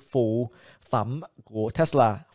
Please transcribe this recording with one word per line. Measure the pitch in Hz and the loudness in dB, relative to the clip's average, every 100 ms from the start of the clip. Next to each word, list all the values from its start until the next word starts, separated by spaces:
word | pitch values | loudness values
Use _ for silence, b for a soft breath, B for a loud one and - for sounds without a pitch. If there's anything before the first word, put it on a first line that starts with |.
| - | -4
phụ | 135 113 113 123 b b b - | 0 0 0 -4 b b b -4
phẩm | 120 107 143 - _ | -2 -2 -8 -12 _
của | - 110 110 - | -12 -6 -4 0
Tesla, | 160 143 113 101 - | 0 4 2 2 -12